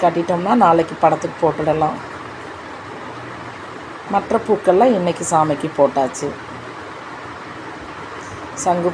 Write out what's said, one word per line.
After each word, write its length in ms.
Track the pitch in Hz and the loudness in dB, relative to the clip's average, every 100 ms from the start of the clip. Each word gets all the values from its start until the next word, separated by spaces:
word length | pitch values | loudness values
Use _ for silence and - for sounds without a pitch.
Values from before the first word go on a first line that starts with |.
கட்டிட்டோம்னா 500 | 175 170 170 175 185 240 | 2 2 2 0 2 6
நாளைக்கு 320 | 185 170 160 156 | 8 6 4 2
படத்துக்கு 360 | 160 151 165 - | 4 4 0 0
போட்டுடலாம். 560 | 160 147 156 156 156 147 - - - - - - - - - - - - - - - - - - - - - | 0 2 0 2 0 -2 -8 -12 -12 -12 -12 -14 -14 -14 -12 -12 -12 -12 -12 -12 -12 -12 -14 -14 -14 -12 -2
மற்ற 240 | 196 - 180 - | -2 2 0 2
பூக்கள்லாம் 480 | 208 190 180 254 202 | 2 6 6 6 6
இன்னைக்கு 260 | 175 170 170 | 2 -2 2
சாமிக்கு 380 | 165 156 143 156 - | 4 4 2 -2 4
போட்டாச்சு. 500 | 139 139 131 - 147 - - - - - - - - - - - - - - - - - - - - - - - | 4 4 0 0 -6 -6 -12 -12 -12 -14 -14 -14 -14 -14 -14 -14 -14 -12 -12 -12 -12 -12 -12 -12 -12 -12 -12 -2
சங்கு 260 | 185 175 175 | 0 2 0